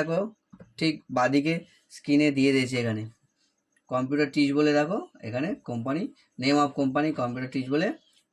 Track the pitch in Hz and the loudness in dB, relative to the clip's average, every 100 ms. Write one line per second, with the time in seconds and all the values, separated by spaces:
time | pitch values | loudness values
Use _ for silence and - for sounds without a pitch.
0 | 156 165 214 - _ - - - 160 151 | 2 0 -2 -8 _ -20 -20 -4 -2 -2
1 | - 127 127 143 151 165 - _ _ - | -4 0 2 2 2 -2 -6 _ _ -14
2 | - 143 151 135 135 135 127 127 117 107 | 0 4 4 4 2 2 0 -2 -2 -4
3 | 110 - _ _ _ _ _ _ _ 127 | -6 -14 _ _ _ _ _ _ _ -4
4 | 131 143 143 147 143 139 151 147 151 220 | -2 0 0 2 2 4 4 4 2 -2
5 | 359 - 110 123 165 294 - 120 123 147 | -6 -12 -8 -6 -4 -6 -8 -8 -4 -4
6 | 233 - _ - 131 147 143 143 135 143 | -6 -10 _ -4 0 2 2 0 0 2
7 | 156 139 120 123 127 139 127 147 202 320 | 0 0 -4 -4 -6 -6 -2 0 0 -4
8 | _ _ _ | _ _ _